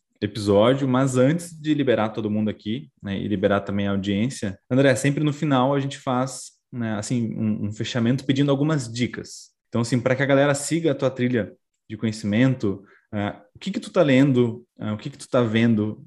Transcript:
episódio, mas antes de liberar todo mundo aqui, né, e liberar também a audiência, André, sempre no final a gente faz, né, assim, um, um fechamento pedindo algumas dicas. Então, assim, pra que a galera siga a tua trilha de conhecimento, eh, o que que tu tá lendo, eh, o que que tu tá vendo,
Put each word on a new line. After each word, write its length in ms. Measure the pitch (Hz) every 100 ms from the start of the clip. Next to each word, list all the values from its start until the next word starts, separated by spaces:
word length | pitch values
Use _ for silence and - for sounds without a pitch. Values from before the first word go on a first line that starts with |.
| _ _
episódio, 680 | 107 113 101 101 117 135 135
mas 300 | 127 135 127
antes 380 | 131 170 - 156
de 180 | 151 147
liberar 340 | 127 110 107
todo 220 | 113 104
mundo 180 | 107 107
aqui, 400 | 104 107 123 151 _
né, 140 | 101 95
e 120 | 101
liberar 340 | 101 98 101
também 260 | 98 101 101
a 40 |
audiência, 680 | 98 98 98 123 - 104 95 -
André, 260 | 127 139 123
sempre 280 | 143 143
no 100 | 151
final 420 | 147 156 131 131 139
a 40 |
gente 200 | 139 -
faz, 540 | 139 123 135 - - _ _
né, 240 | 127 113 104
assim, 400 | 107 127 110 -
um, 280 | 110 107 107
um 40 |
fechamento 540 | 107 113 123 113 135 -
pedindo 240 | 135 143
algumas 420 | 135 156 151 117
dicas. 600 | 117 117 - - - - _ _
Então, 140 | 113
assim, 180 | 117 123
pra 160 | 120 127
que 80 |
a 40 | 139
galera 280 | 139 143 139
siga 360 | - 165 160
a 40 | 135
tua 160 | 131
trilha 420 | 127 123 123 95 - _ _ -
de 100 | 110
conhecimento, 840 | 113 104 104 107 131 127 101 95 - _ _
eh, 220 | 104 101 - - -
o 40 |
que 120 | 190
que 80 | 202
tu 120 | -
tá 100 | 190
lendo, 640 | 151 127 143 123 120 110 - -
eh, 120 | 107
o 60 | 107
que 120 | 147
que 80 | -
tu 120 | -
tá 120 | 131
vendo, 600 | 117 113 117 107 107 107